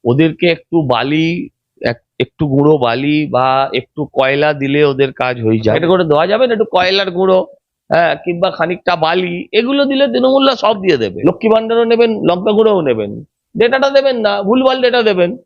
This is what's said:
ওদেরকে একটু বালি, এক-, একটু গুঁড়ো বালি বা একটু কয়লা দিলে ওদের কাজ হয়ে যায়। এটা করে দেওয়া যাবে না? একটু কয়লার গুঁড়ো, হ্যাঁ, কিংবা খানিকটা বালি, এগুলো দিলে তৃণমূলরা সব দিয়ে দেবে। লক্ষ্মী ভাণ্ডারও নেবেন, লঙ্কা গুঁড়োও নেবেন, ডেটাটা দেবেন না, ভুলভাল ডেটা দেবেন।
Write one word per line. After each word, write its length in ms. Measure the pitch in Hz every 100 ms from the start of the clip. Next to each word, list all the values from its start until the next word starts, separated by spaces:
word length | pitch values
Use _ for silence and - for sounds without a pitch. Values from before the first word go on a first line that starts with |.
ওদেরকে 420 | 117 131 165 160 175
একটু 300 | 165 _ 170 139
বালি, 600 | 117 131 156 165 175 - _ _ _
এক-, 260 | 117 117 _ _
একটু 280 | 131 _ 151
গুঁড়ো 300 | 135 147 151
বালি 500 | 123 117 143 151 151
বা 420 | 123 131 131 135
একটু 320 | 123 - - 147
কয়লা 480 | 139 131 143 151
দিলে 320 | 147 135 143 147
ওদের 280 | 135 135
কাজ 280 | - 127 123
হয়ে 180 | 110 113
যায়। 180 | 110 127
এটা 100 | 165
করে 160 | 185
দেওয়া 240 | 165 147 175
যাবে 200 | 220 262
না? 60 |
একটু 120 | 220 -
কয়লার 460 | 185 180 196 190
গুঁড়ো, 280 | 175 190 185 - - _ _ _
হ্যাঁ, 260 | 165 165 143
কিংবা 360 | - 170 185
খানিকটা 440 | 185 165 180 - 175
বালি, 520 | 160 180 180 175 -
এগুলো 340 | 208 240 277 277
দিলে 220 | 269 277
তৃণমূলরা 480 | 247 262 269 269 262
সব 260 | 214 214
দিয়ে 160 | 185 139
দেবে। 240 | 107 90 139
লক্ষ্মী 220 | 175 226
ভাণ্ডারও 340 | 220 226 233
নেবেন, 280 | 233 233 233 214 185
লঙ্কা 220 | 180 214
গুঁড়োও 300 | 214 220 196
নেবেন, 300 | 147 113 104 110 - _ _ -
ডেটাটা 320 | 226 262 277
দেবেন 280 | 277 269 247
না, 240 | 214 202
ভুলভাল 380 | 196 254 262 262
ডেটা 200 | 247 247
দেবেন। 340 | 214 185 175 -